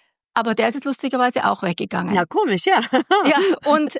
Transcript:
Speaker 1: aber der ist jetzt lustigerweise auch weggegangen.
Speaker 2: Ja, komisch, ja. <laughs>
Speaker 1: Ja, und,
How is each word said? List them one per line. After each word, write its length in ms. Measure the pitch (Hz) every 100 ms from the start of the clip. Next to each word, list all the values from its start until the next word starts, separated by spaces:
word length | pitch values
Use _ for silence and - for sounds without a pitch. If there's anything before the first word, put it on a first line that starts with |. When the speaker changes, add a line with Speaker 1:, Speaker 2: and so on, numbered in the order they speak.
| _ _ _
Speaker 1:
aber 200 | - 226
der 140 | 220 226
ist 60 |
jetzt 100 | 269
lustigerweise 640 | 277 262 269 254 247 247 202
auch 140 | 196
weggegangen. 520 | 185 170 196 185 175
Speaker 2:
Ja, 100 | 196
komisch, 420 | 175 349 359 185 381
ja. 140 | 339
<laughs> 420 | 233 262 - 392
Speaker 1:
Ja, 140 | 294 302 392 -
und, 320 | 294 302 302